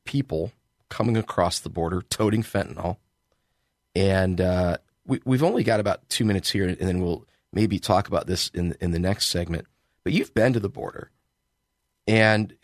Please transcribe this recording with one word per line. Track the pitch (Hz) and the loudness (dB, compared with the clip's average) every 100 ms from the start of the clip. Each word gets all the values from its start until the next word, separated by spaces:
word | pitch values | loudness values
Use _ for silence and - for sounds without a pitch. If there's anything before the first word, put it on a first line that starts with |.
people | - 139 135 80 85 - _ _ - | -6 -4 -2 -4 -6 -10 _ _ -10
coming | - 113 113 | -2 0 0
across | - - 87 - | 0 0 0 0
the | - | -6
border | 87 82 90 | -4 -2 -4
toting | - - 107 110 | -4 -2 0 0
fentanyl. | 110 101 - - 87 - _ _ _ _ _ _ _ _ _ | 0 -4 -4 -6 -6 -6 _ _ _ _ _ _ _ _ _
And, | 87 98 95 92 90 | 0 2 4 2 2
uh, | 90 92 90 85 _ _ | 2 2 0 -2 _ _
we, | - 131 | -6 -4
we've | 131 131 | 0 2
only | 165 - | 2 2
got | 117 107 | 2 2
about | 101 - - | 0 -4 -4
two | - | 0
minutes | 107 98 - | 2 0 0
here, | 101 92 | -2 -2
and | 90 | -2
then | 95 90 | -2 0
we'll | 87 85 - _ _ | 0 -4 -8 _ _
maybe | 95 110 98 | 0 2 2
talk | - 95 - | 2 2 2
about | 85 - | -2 -2
this | 90 - | -4 -4
in, | 85 87 - | -4 -4 -2
in | 90 | -2
the | 82 | 0
next | 92 101 - | 0 0 -2
segment. | 87 85 85 - _ _ _ | -2 -4 -6 -8 _ _ _
But | - | -2
you've | 165 - | -2 0
been | 110 123 | 2 2
to | 117 | 2
the | 101 | -2
border. | - - - - _ _ _ _ _ _ _ _ _ - | -6 -12 -12 -18 _ _ _ _ _ _ _ _ _ 2
And | 110 110 107 104 - | 4 6 4 0 -6